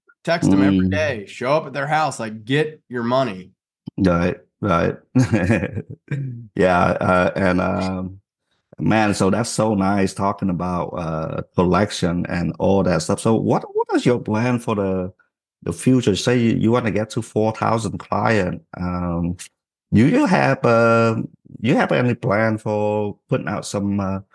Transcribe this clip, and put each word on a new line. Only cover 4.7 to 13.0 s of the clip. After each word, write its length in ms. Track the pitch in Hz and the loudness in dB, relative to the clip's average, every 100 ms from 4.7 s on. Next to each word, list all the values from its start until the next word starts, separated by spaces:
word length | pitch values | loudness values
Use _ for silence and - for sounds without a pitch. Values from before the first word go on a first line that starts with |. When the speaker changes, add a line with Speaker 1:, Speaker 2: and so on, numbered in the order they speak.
| 85 92 - _ | 2 0 -4 _
Speaker 2:
<laughs> 680 | 127 123 110 90 104 92 - - - _ 139 131 117 113 - | 0 2 2 2 0 -2 -8 -12 -18 _ -8 -8 -10 -10 0
Yeah, 240 | 92 90 | 2 4
uh, 480 | 90 - 101 90 92 - | 2 0 2 2 2 0
and, 240 | 95 90 | 0 0
um, 600 | 92 92 92 92 92 95 _ _ _ _ _ - | 0 -2 -4 -6 -8 -14 _ _ _ _ _ -4
man, 340 | 78 110 104 | 0 2 2
so 160 | 95 95 | 2 2
that's 180 | 101 120 | 2 -2
so 260 | - 110 | 0 0
nice 400 | 101 95 101 95 | 2 0 2 0
talking 360 | - 98 - 98 | 0 -4 -2 -4
about, 360 | 85 87 87 78 - | -2 -4 -4 -6 -6
uh, 440 | 82 78 78 - - | -6 -6 -6 -8 -6
collection 720 | - 90 90 104 - 90 87 87 | 0 2 2 0 0 -2 -2 -4
and 240 | 87 85 - | -4 -4 -2
all 240 | 95 98 | 0 2
that 200 | 90 80 | 2 0